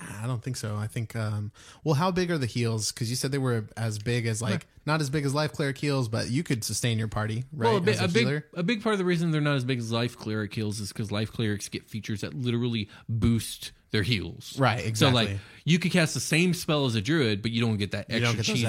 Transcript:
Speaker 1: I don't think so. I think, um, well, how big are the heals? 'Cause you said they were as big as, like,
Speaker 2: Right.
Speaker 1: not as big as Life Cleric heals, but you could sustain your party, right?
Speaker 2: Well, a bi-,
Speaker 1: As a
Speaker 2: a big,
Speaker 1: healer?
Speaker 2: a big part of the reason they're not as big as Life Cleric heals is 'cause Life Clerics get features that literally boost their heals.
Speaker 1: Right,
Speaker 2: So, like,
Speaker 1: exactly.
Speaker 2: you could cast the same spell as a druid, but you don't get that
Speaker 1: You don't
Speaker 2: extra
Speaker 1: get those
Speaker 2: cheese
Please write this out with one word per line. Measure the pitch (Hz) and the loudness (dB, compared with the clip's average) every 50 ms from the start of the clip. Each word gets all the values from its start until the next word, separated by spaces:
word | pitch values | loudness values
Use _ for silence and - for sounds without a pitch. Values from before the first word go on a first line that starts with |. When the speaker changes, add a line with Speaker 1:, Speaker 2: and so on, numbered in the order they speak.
| 87 - 98 104 110 | -12 -10 -8 -6 -4
Speaker 1:
I | |
don't | 127 127 110 - | -4 -4 -4 -4
think | 131 127 | -6 -6
so. | - - 107 104 | -6 -4 -4 -4
I | 107 107 | -4 -4
think, | 107 - 123 113 - - | -4 -4 -6 -6 -4 -4
um, | 117 110 107 104 104 104 107 - - - - - - - | -4 -2 -2 -2 -2 -4 -6 -10 -14 -20 -20 -18 -4 0
well, | 151 156 | 0 2
how | 135 180 190 | 4 2 2
big | 175 185 185 170 | 2 2 2 2
are | 175 | 2
the | 151 131 | 0 0
heals? | 110 - 123 117 113 113 110 104 - | 0 0 0 0 0 0 0 -2 -4
'Cause | - - 120 110 | -4 -4 -4 -2
you | 123 | -2
said | 127 - 135 | -2 -2 -2
they | 139 | 0
were | 139 131 127 120 113 110 110 - | 0 0 0 0 0 -2 -4 -6
as | - 113 113 107 104 | -4 -4 -4 -4 -4
big | 104 123 120 120 113 | -2 -2 0 0 0
as, | 117 110 107 | 0 0 0
like, | 113 - | 0 0
Speaker 2:
Right. | - 156 - - _ - - | 0 -2 -4 -8 _ -8 -2
Speaker 1:
not | 147 151 160 | -2 0 0
as | 151 131 | 0 0
big | 143 156 139 | 0 0 0
as | 139 131 | 0 0
Life | 147 151 147 - | 0 0 0 -2
Cleric | - 151 139 131 | -2 -2 -2 -2
heals, | - 151 147 139 135 127 | 0 0 0 2 2 2
but | 110 113 110 104 82 | 0 0 -2 0 0
you | 120 147 175 | 0 0 0
could | - 143 110 - | 0 0 -2 0
sustain | - 110 - - 120 113 | -2 -2 0 0 0 0
your | 110 110 | 0 0
party, | 104 - 107 107 110 107 117 131 - | -2 -2 -2 -2 -2 -2 -4 -6 -6
right? | 156 143 113 | -4 0 2
Speaker 2:
Well, | 233 214 | 4 4
a | 196 | 4
bi-, | 175 214 | 4 2
Speaker 1:
As | 208 175 | 2 2
a | 180 | 2
Speaker 2:
a | |
big, | 180 170 220 233 | 2 4 4 4
Speaker 1:
healer? | 185 143 151 - - - | 2 0 -2 -4 -6 -6
Speaker 2:
a | 175 175 | -2 0
big | 180 240 208 | 0 0 0
part | 202 226 214 | 0 0 0
of | 190 | 2
the | 180 | 2
reason | 180 175 165 175 165 | 2 2 2 2 2
they're | 156 151 | 2 2
not | 147 147 143 | 2 2 2
as | 135 123 | 2 0
big | 127 135 120 | 0 -2 -2
as | 117 113 | -2 -2
Life | 117 113 120 120 - | 0 0 0 -2 -4
Cleric | - - 107 107 110 107 101 - | -6 -6 -4 -2 -2 -2 -2 -4
heals | 117 107 107 101 113 | -4 -2 -2 -2 -4
is | 104 98 | -6 -6
'cause | - - 113 101 | -6 -6 -4 -2
Life | 107 104 110 104 | -2 -2 -2 -2
Clerics | - - 117 107 104 95 - - | -2 -2 0 0 0 -2 -4 -8
get | - 101 - | -8 -10 -10
features | - - 110 98 - 110 95 | -8 -10 -8 -6 -6 -4 -4
that | - 85 73 | -6 -6 -6
literally | 151 123 120 117 120 123 123 117 113 101 - - - - | -4 -2 0 0 0 0 0 0 -2 -4 -6 -10 -12 -6
boost | - 117 113 104 113 117 113 - - - - - - - - _ _ | -4 0 2 4 4 4 2 0 -4 -8 -10 -12 -14 -16 -18 _ _
their | - 110 95 | 0 0 2
heals. | 85 123 92 87 85 85 - - - - 131 | 0 -2 -4 -6 -8 -10 -12 -14 -10 -2 2
Speaker 1:
Right, | 135 120 104 - - 117 110 | 2 2 2 2 -2 -2 2
Speaker 2:
So, | 107 147 135 | 4 4 6
like, | 127 120 110 101 | 6 4 2 2
Speaker 1:
exactly. | 101 101 - - - - - | -2 -4 -8 -12 -18 -6 0
Speaker 2:
you | 147 170 175 | 2 2 2
could | 170 175 | 2 2
cast | - 180 160 - - | 2 2 2 2 0
the | 127 | -4
same | - - 147 156 180 180 165 | -2 2 4 4 4 4 2
spell | - - - 151 147 139 | 0 0 0 2 2 2
as | 127 113 | 2 2
a | 113 | 2
druid, | 98 120 160 165 131 110 104 98 | 2 2 2 4 4 2 2 0
but | 107 113 | -2 -2
you | 117 117 | 0 2
don't | 117 117 110 | 2 2 2
get | 101 104 95 | 0 0 -2
that | - 104 - | -4 -6 -6
Speaker 1:
You | - - 117 | -4 -2 0
don't | 120 117 113 | 2 2 2
Speaker 2:
extra | 104 110 | 0 0
Speaker 1:
get | |
those | 214 214 | 0 0
Speaker 2:
cheese | 123 117 | 0 0